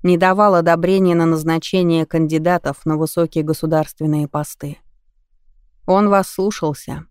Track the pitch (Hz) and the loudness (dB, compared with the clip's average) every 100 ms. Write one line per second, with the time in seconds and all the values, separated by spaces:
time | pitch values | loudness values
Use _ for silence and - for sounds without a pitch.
0 | 180 175 185 190 208 180 170 170 175 190 | 2 2 2 4 4 4 2 2 2 2
1 | 185 170 165 160 156 165 - 190 175 165 | 2 2 2 0 0 -2 -2 -2 2 0
2 | 156 165 156 156 160 175 - 143 - 156 | 0 -2 0 0 0 0 -2 -6 -4 -2
3 | 160 - 165 - 151 156 160 156 156 - | -2 -2 -2 -2 -4 -4 -2 -2 -2 -4
4 | 156 151 147 151 151 - 143 156 _ _ | -2 -2 -2 -6 -8 -12 -14 -14 _ _
5 | _ _ _ _ _ _ _ _ - 185 | _ _ _ _ _ _ _ _ 0 2
6 | 208 196 185 - 190 202 160 147 - 147 | 4 2 0 -4 -4 -2 -6 -6 -10 -14
7 | 160 | -16